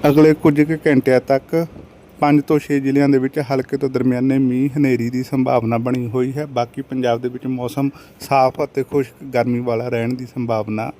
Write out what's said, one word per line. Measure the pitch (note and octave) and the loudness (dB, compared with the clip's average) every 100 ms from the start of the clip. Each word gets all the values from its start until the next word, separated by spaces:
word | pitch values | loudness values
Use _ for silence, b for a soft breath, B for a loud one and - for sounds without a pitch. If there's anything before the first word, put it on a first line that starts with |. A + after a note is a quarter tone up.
| D3+ | 4
ਅਗਲੇ | C#3+ D#3 D3+ | 6 6 6
ਕੁਝ | E3 D3 | 2 2
ਕੁ | D3+ D#3+ D#3 | 0 0 2
ਘੰਟਿਆਂ | C3+ C3 B2+ | 2 4 2
ਤੱਕ | - C3+ - E3 E3 - - - - - | 2 -2 0 -4 -4 -10 -20 -20 -20 -2
ਪੰਜ | D3 D3 | 2 2
ਤੋਂ | C#3 D3+ | 2 0
ਛੇ | - C#3+ | 0 -2
ਜ਼ਿਲ੍ਹਿਆਂ | C3+ C3+ C#3+ | 0 2 4
ਦੇ | C#3 | 2
ਵਿੱਚ | C3 D3+ B2+ | 2 -4 -4
ਹਲਕੇ | C#3 C3 C#3 | -4 -4 -4
ਤੋਂ | C#3 | -4
ਦਰਮਿਆਨੇ | C3+ C3 B2 C3 C3+ | 0 0 0 0 2
ਮੀਂਹ | C3 B2+ C#3 C3+ | 0 0 -2 0
ਹਨੇਰੀ | C#3 B2 A#2 | 0 2 -2
ਦੀ | B2+ | -4
ਸੰਭਾਵਨਾ | B2+ C3 B2+ B2+ A2+ A#2 | -4 -2 0 0 0 -2
ਬਣੀ | A#2+ B2+ A#2+ | -2 -4 -4
ਹੋਈ | B2 B2+ | -2 -2
ਹੈ। | C3+ D3 | -4 -6
ਬਾਕੀ | B2+ A#2+ - | -4 -4 -6
ਪੰਜਾਬ | C3+ C3 B2 A#2 | -8 -4 -2 -2
ਦੇ | B2 | -4
ਵਿੱਚ | B2+ C3 | -8 -8
ਮੌਸਮ | B2+ B2 - C#3 B B B | -6 -4 -2 -4 B B B
ਸਾਫ਼ | - C3+ C3 - | -2 2 2 0
ਅਤੇ | D3 - | -6 -4
ਖੁਸ਼ਕ | C3 C#3+ C3 - C#3 | -2 -2 -4 -10 -4
ਗਰਮੀ | B2 A#2 A#2+ | -2 0 -2
ਵਾਲਾ | B2 A2+ B2 | -2 -4 -4
ਰਹਿਣ | A#2+ A#2 B2+ | -4 -4 -6
ਦੀ | B2 | -10
ਸੰਭਾਵਨਾ | - A#2 A2 G#2+ G#2+ A#2+ | -8 -4 -2 -2 -6 -8